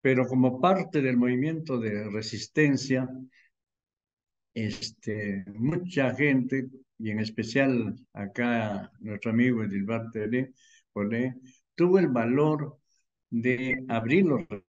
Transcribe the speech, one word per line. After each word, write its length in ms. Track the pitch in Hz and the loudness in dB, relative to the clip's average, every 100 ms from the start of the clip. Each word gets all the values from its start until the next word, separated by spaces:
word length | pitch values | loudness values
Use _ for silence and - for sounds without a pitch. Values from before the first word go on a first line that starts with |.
Pero 260 | 135 131 123 | 4 4 4
como 340 | 127 127 123 | 4 2 4
parte 400 | 180 190 - 151 | 2 4 2 0
del 160 | 131 123 | 2 2
movimiento 600 | 123 123 147 160 160 123 | 2 2 0 -4 -4 -4
de 320 | 110 104 107 | -2 -4 -4
resistencia, 960 | 104 107 110 - - 151 135 - 131 127 - - _ _ _ _ _ _ _ _ _ _ _ _ | -6 -6 -10 -6 2 4 4 2 0 0 -8 -16 _ _ _ _ _ _ _ _ _ _ _ _
este, 920 | 117 107 - - - - 107 104 98 95 | -6 -6 -6 -10 -10 -8 -6 -4 -6 -8
mucha 600 | 104 127 165 180 147 131 | -4 -2 -2 -4 0 0
gente, 520 | 123 147 131 123 135 135 - _ _ | 2 2 2 2 -2 -4 -12 _ _
y 120 | 110 | -6
en 100 | 107 | -4
especial 760 | 107 - 110 120 139 123 107 98 - | -4 -4 -2 2 2 2 -2 -6 -14
acá 760 | - 101 - 120 117 107 101 - _ | -12 -10 -4 -2 0 -2 -6 -10 _
nuestro 300 | 110 104 113 | -12 -8 -2
amigo 320 | 113 127 117 | 2 2 2
Edilberto 580 | 104 98 98 117 113 110 | -2 -4 -2 -4 -6 -6
Olé, 320 | 107 123 131 - _ _ _ | -2 -2 -4 -10 _ _ _
Olé, 400 | 107 104 113 127 127 - _ _ | -4 -2 -2 -4 -6 -18 _ _
tuvo 240 | - 175 190 | 0 4 6
el 100 | 165 | 4
valor 680 | 123 113 131 151 151 143 - _ _ _ _ _ | 2 2 2 2 0 -4 -12 _ _ _ _ _
de 540 | 117 120 123 131 123 127 | -2 0 0 0 -4 -2
abrir 360 | 113 113 165 | -2 2 4
los 200 | 180 127 90 101 _ | 4 0 -4 -12 _